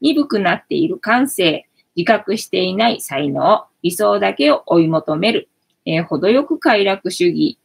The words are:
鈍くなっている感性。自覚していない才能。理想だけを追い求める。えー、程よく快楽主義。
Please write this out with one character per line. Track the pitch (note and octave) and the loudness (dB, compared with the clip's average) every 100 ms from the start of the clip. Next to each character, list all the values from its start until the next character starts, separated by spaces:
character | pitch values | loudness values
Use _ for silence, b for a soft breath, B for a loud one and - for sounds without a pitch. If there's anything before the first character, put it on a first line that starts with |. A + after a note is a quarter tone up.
鈍 | C#4+ D4+ C#4+ | -2 0 0
く | G#3 | 0
な | F#3 | 0
っ | F3 - | -2 -4
て | |
い | - D#3+ | -2 -2
る | - | -4
感 | G#3 B3 C4+ | -2 0 0
性。 | - E3+ D3+ - _ _ | 0 0 -2 -8 _ _
自 | - | -4
覚 | E3+ A3 - A3 | 0 0 0 -6
し | - | -4
て | F#3 | -4
い | F#3 | -2
な | F#3+ A#3 | 0 0
い | - | -2
才 | - C#3 D3 | -6 -6 -4
能。 | C#3 D#3+ - - _ | 0 2 2 0 _
理 | F3 | -4
想 | E3+ G#3 G3+ | 0 0 2
だ | G3 | 0
け | G3 C#4+ | 0 2
を | - - | 2 2
追 | E3+ | 2
い | D#3+ | 4
求 | D#3+ D#3 | 0 -2
め | D#3 G#3 | -2 0
る。 | - - _ _ _ - | -2 -4 _ _ _ -4
え | E3 | -4
ー、 | |
程 | E3+ D#3+ F3+ | -2 -2 2
よ | B3 | 2
く | C#4+ D#4+ | 0 -2
快 | D#4 G#3+ | 0 2
楽 | G3 G3 - | 2 -2 -4
主 | - F3 | -2 0
義。 | D#3 D3+ - | 0 -2 -4